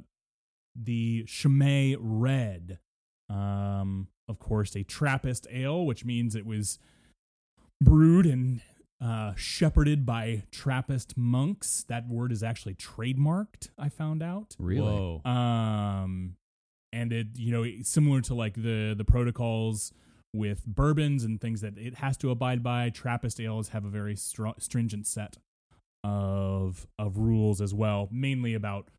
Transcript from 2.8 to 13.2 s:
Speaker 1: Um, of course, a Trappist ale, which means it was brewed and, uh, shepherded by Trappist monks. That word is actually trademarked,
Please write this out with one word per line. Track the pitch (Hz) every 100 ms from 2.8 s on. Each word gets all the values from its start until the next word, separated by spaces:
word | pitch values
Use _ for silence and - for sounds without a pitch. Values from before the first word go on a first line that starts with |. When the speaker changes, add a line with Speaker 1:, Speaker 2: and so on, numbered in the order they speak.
| _ _ _ _ -
Speaker 1:
Um, | 101 101 101 101 98 98 98 95 _ -
of | 104
course, | - 110 101 101
a |
Trappist | 98 - 147 135 135 123 -
ale, | 123 135 165
which | 165 -
means | 120 120 120 110
it | 107
was | 107 101 - _ _ _ _ _ _ _ _ _ -
brewed | 139 156 160 175 170
and, | 127 127 120 - _ _ -
uh, | 120 113 107
shepherded | 95 - - 160 160 147 151 123
by | 117 113 110 -
Trappist | - 135 127 - 135 - -
monks. | 120 123 143 202 - - -
That | 120 120
word | 117 123
is | 113
actually | 110 113 -
trademarked, | 92 - - 120 131